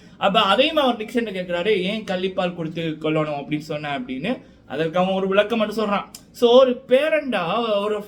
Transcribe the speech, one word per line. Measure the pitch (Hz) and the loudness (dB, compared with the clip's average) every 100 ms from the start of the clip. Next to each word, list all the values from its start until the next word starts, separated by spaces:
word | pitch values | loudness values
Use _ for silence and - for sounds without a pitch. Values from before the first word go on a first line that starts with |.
| - - | -20 -4
அப்ப | 196 208 | 0 4
அதையும் | 196 208 294 320 | 4 4 4 2
அவர் | 262 220 | 0 0
டிக்ஷன் | 214 247 226 | -4 -4 -2
கேட்கிறாரு, | 185 180 175 180 | -4 -4 -2 0
"ஏன் | 208 180 220 | 0 0 -4
கள்ளிப்பால் | 202 185 185 185 180 | -4 -4 -4 -2 -4
கொடுத்து | 175 156 165 165 156 | -4 -8 -6 -6 -4
கொல்லணும் | 156 156 151 143 | -2 0 -2 -4
அப்படின்னு | 143 151 | -6 -8
சொன்ன?" | 147 151 147 139 | -6 -8 -6 -6
அப்படின்னு. | 120 131 180 262 - - - | -8 -6 -6 -6 -10 -20 -10
அதற்கு | 143 160 170 | -4 -2 0
அவன் | 185 | 0
ஒரு | 190 190 | 0 2
விளக்கம் | 196 208 226 | 2 2 0
மட்டும் | 208 214 | -2 -2
சொல்றான். | 214 202 - - - | -2 -2 -4 -14 -20
So, | - 240 | 0 6
ஒரு | 240 262 247 - | 8 6 4 2
பேரண்டா, | 254 302 311 277 214 165 208 233 202 | 2 2 0 0 -2 -2 -2 0 0
ஒரு | 208 208 | 0 -4